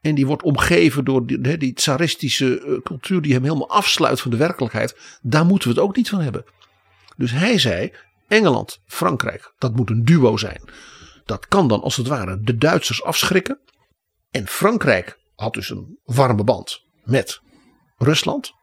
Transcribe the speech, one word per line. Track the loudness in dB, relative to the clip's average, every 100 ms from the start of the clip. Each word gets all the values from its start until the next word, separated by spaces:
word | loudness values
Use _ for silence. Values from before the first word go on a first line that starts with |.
En | 0
die | 2 2
wordt | 0
omgeven | 0 0 2 4 4 2
door | 0 0 0
die, | -2
hè, | -2 -2
die | -4
tsaristische, | -2 -2 0 -2 -2 -4 0 0 0
eh, | -2 -6
cultuur | -6 -12 -2 -2
die | 2
hem | 0
helemaal | 0 -2 0
afsluit | 0 0 0 2 0
van | -2
de | 0
werkelijkheid. | 0 0 -4 -2 -4 -6 -20 -12
Daar | -2 2 4
moeten | 2 2
we |
het | 0
ook | 0 0
niet | -2
van | -2
hebben. | -2 -6 -10 _ _ _ _ _ _ -6
Dus | -4
hij | 0 0 2
zei, | 2 0 -4 -10 _ _ _
"Engeland, | 2 4 2 -2 -14 _
Frankrijk, | -4 -2 -2 -4 -6 -18 _
dat | -4 -2
moet | 0
een | 0
duo | 4 6 6 2
zijn. | -4 -10 -18 -20 -20 -20 -20 _
Dat | -10 -10 0
kan | 2 4
dan | 2
als | -2 -4
het | -4
ware | -4 -6 -6
de | -2 2
Duitsers | 2 2 0 -6
afschrikken." | -4 -2 0 0 0 -10 _ _ _ _ _ _ _
En | -8 -8
Frankrijk | 0 0 2 2 0 -2 -16 _
had | _ -8
dus | -8 -10
een | -12 -14 -20
warme | -4 2 2 2
band | 0 -2 -4 -14 _ _
met | -2 -2 -2 -10 _ _ _ _ _ _
Rusland. | 0 0 0 -4 -8 _